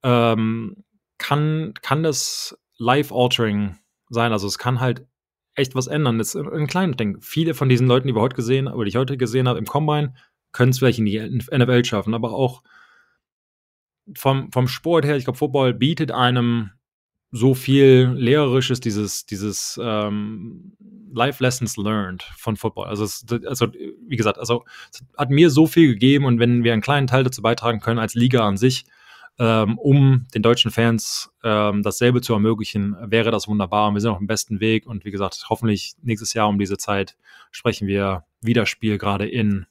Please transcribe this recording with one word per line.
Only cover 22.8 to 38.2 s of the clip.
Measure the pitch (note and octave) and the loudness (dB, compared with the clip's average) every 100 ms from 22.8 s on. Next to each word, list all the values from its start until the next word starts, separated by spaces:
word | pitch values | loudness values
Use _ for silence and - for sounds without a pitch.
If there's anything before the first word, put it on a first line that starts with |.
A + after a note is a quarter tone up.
| F2+ | -10
Also | G#2 | -6
es, | G#2 - A2+ A#2+ - | -6 -8 -8 -8 -6
also, | B2+ A#2 - - - A3+ | -2 -4 -4 -16 -16 -10
wie | B2+ | -4
gesagt, | G#2+ - | -4 -4
also | A2+ A#2+ - - - | -4 -4 -6 -20 -20
es | - - - | -20 -20 -6
hat | C3+ | 0
mir | C#3 E3+ | 4 6
so | C#3 D#3 | 6 4
viel | - D#3+ | 6 4
gegeben | G#2+ B2+ C#3+ | 6 4 4
und | C3+ A#2+ | 4 2
wenn | A#2+ A#2+ | 4 4
wir | A#2 | 2
einen | A2+ | 0
kleinen | G#2 C#3+ C3+ | 0 0 2
Teil | B2+ B2+ | 2 0
dazu | B2 | 0
beitragen | G#2+ A#2 A2+ A2 | -2 0 -2 -2
können | - A#2 | -2 -2
als | A2 A#2 | -2 2
Liga | A#2+ B2 G#2+ | 2 4 2
an | G2 | 2
sich, | B2+ C3 - _ _ - - _ | 2 0 -8 _ _ -20 -20 _
ähm, | A#2 A2+ G#2+ A#2 | 2 2 2 0
um | D3 C#3 C3+ C3 - A2+ | 4 6 6 4 0 0
den | |
deutschen | G#2+ A#2+ A2+ | 2 4 2
Fans, | G#2+ A#2 A2+ - - - _ | 2 2 2 -4 -10 -10 _
ähm, | A#2 G#2+ G#2 G2+ | -2 2 2 0
dasselbe | G#2 - B2 B2 | -2 2 2 2
zu | A#2+ | 0
ermöglichen, | A2 G#2+ A2 G#2+ G#2+ G2+ F#2+ G#2+ | 2 2 0 -2 -4 -4 -6 -2
wäre | A2 A2+ | 0 2
das | A2 G2 | -2 -2
wunderbar. | G#2+ F#2+ G#2 G#2+ | -2 0 2 2
Und | |
wir | G#2 | 2
sind | A2 | 0
auf | F#2+ | -2
dem | G2 | -4
besten | - - G#2 | -4 -4 -2
Weg. | A2 A2 A#2 | 0 0 -2
Und | G#2+ G#2 | -12 -8
wie | |
gesagt, | G2 G2 - - | -6 -6 -6 -6
hoffentlich | A2 A2+ G#2 - - | -2 0 -2 -4 -12
nächstes | A#2+ G#2+ G#2+ | -6 -6 -4
Jahr | A#2 G#2+ | 0 0
um | G2+ | 0
diese | G2 G2 | -2 -4
Zeit | - G2+ G2 _ _ - - | -4 -4 -4 _ _ -20 -20
sprechen | - A#2+ A2 G2 | -6 -4 -4 -2
wir, | G2 G2 F#2+ | -2 -2 -4